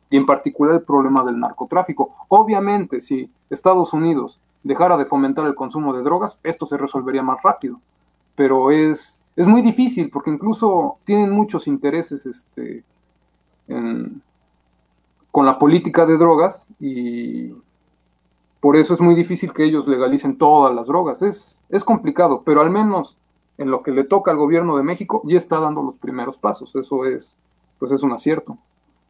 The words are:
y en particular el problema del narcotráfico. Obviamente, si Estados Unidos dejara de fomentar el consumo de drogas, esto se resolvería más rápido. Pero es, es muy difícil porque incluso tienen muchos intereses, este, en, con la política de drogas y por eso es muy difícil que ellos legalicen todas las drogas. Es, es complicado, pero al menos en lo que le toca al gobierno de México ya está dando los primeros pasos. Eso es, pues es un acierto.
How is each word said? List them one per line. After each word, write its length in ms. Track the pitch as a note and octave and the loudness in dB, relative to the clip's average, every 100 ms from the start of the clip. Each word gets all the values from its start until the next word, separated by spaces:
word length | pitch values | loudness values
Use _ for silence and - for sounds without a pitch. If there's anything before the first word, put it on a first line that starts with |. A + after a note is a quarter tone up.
| - | 0
y 60 | C#3 | 0
en 100 | C3+ | 2
particular 480 | C3+ C#3+ - D3 | 0 0 0 0
el 80 | E3 | 0
problema 420 | - C#3+ C3+ C3+ | 0 0 2 0
del 140 | B2+ A#2+ | 0 -4
narcotráfico. 760 | A#2+ - A#2+ F3+ F3+ C#3+ C3+ - - | -6 -8 -4 -2 -2 -4 -6 -6 2
Obviamente, 720 | G3 G#3+ G3+ G3 G#3 F3+ B2 | 2 4 0 0 -2 -4 -8
si 300 | - C3 - _ - | -6 -8 -8 _ -14
Estados 460 | C#3+ F#3 F#3 E3 | -2 2 2 0
Unidos 460 | D#3 E3 D3 - _ _ _ | 0 0 0 -4 _ _ _
dejara 320 | C#3 C#3 F3+ D#3+ | -6 0 2 2
de 80 | C3+ | 0
fomentar 400 | C#3 C3+ D#3 D3+ | 0 0 0 -4
el 80 | |
consumo 400 | C#3 C3 D#3 D3 | -4 -8 -6 -4
de 80 | B2+ | -4
drogas, 360 | C#3 F3+ G3+ - | -2 -2 -4 -8
esto 240 | D#3+ E3 D3 | -8 -8 -8
se 100 | C#3 | -6
resolvería 460 | C#3 C3+ B2+ C3+ | -6 -6 -4 -4
más 200 | C3 C3 | -4 -2
rápido. 380 | F#3+ - C3 A#2+ _ _ _ _ _ | -2 -2 -8 -12 _ _ _ _ _
Pero 360 | - C3+ C3 C3 | 0 2 2 4
es, 480 | D#3 D#3 D3+ - - _ - | 2 2 -2 -10 -20 _ 0
es 100 | F3 | 4
muy 160 | A#3+ | 6
difícil 480 | A#3+ A#3+ B3+ F#3+ D3+ | 4 2 0 -2 -6
porque 200 | C#3+ D#3 | -6 -6
incluso 680 | D3+ G3+ A3 A3 F3+ C#3+ - | -4 -4 0 0 0 -2 -6
tienen 260 | - G#3 G3+ | -2 0 2
muchos 360 | G3+ G#3 D#3+ D3 | 0 -2 -4 -4
intereses, 600 | C#3 C#3+ E3 E3 C#3 C3 | -4 -2 -4 -6 -12 -14
este, 560 | - _ - A#2+ A#2 _ _ _ _ _ _ _ _ - | -18 _ -16 -14 -14 _ _ _ _ _ _ _ _ -12
en, 520 | B2 A#2 A#2+ A#2+ - _ _ _ _ _ _ _ _ _ _ _ | -8 -6 -6 -10 -14 _ _ _ _ _ _ _ _ _ _ _
con 160 | D3 C3+ | 2 2
la 120 | C3 | 4
política 460 | D3 E3+ E3+ E3 | 4 4 2 2
de 140 | D#3+ D#3+ | 4 6
drogas 480 | E3+ D#3 F#3 - _ - | 4 4 2 -2 _ -12
y 720 | C#3+ B2 A#2+ A#2+ A#2+ A#2+ A#2+ A#2+ _ _ _ _ _ _ _ _ _ - | -10 -6 -6 -6 -8 -8 -12 -16 _ _ _ _ _ _ _ _ _ 0
por 160 | C#3+ D3+ | 4 4
eso 160 | D#3 | 4
es 80 | E3+ | 4
muy 140 | F3 | 4
difícil 380 | E3+ E3+ E3+ F3+ | 4 2 -4 -6
que 100 | - | -2
ellos 220 | D#3 D#3 C#3 | 0 0 0
legalicen 500 | B2+ C3 C#3 C#3 C3+ | 0 0 0 -2 2
todas 380 | D3+ D3+ C3+ | 4 6 4
las 140 | A#2+ A#2+ | 0 -2
drogas. 340 | E3+ D#3+ B2 | -2 -2 -2
Es, 380 | G3+ G3+ - _ - | -4 -4 -18 _ -6
es 120 | G3 | -4
complicado, 580 | - A3+ D3+ - - C3+ | 0 -2 -2 0 0 0
pero 160 | - D3 | 0 2
al 80 | D#3+ | 2
menos 460 | G3+ G#3+ F#3+ C#3 _ _ _ _ - | 0 0 -2 -6 _ _ _ _ -10
en 120 | C3+ | -6
lo 120 | B2+ | -4
que 100 | - | -2
le 120 | C3+ | -2
toca 260 | C3+ G3 F#3 | 2 2 2
al 60 | D3+ | 0
gobierno 380 | D3 E3+ E3+ C#3+ | 2 2 0 0
de 60 | |
México 400 | C#3+ F3+ G3+ G#3+ | -2 -4 -6 -6
ya 120 | D3+ F3 | 0 0
está 220 | - D#3 | 0 -2
dando 220 | D#3 D3+ | -2 -4
los 120 | C3+ - | -6 -8
primeros 400 | - B2+ B2 C3 | -10 -8 -10 -6
pasos. 360 | G#2 G#2+ - | -6 -6 -8
Eso 300 | C3+ C3 C3+ C3 | -10 -6 -4 -4
es, 300 | B2+ - _ _ _ _ - | -6 -12 _ _ _ _ -12
pues 140 | C3 | -4
es 100 | C#3 | -2
un 80 | C#3 | -2
acierto. 460 | A#2+ D3 D#3 - - _ _ _ _ | -2 -2 -2 -6 -20 _ _ _ _